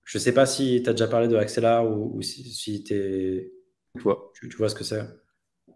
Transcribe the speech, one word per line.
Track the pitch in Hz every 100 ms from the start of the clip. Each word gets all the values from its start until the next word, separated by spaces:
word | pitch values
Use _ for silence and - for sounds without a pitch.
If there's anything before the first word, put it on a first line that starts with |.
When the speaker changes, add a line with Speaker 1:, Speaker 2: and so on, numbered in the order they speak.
| -
Speaker 1:
je | -
sais | 127
pas | 123 135
si | - 135 123
t'as | 123
déjà | 110 110
parlé | 117 117
de | 110
Axelar | 104 - 117 117 113
ou, | 107 107 -
ou |
si, | - -
si | 127 110 - 104
t'es, | - 101 98 95 95 92 - - _ _ _ -
Speaker 2:
Une |
fois. | 104 98 - -
Speaker 1:
tu, | -
tu | -
vois | 107
ce | -
que |
c'est ? | - 107 101 - _ _ _ _ _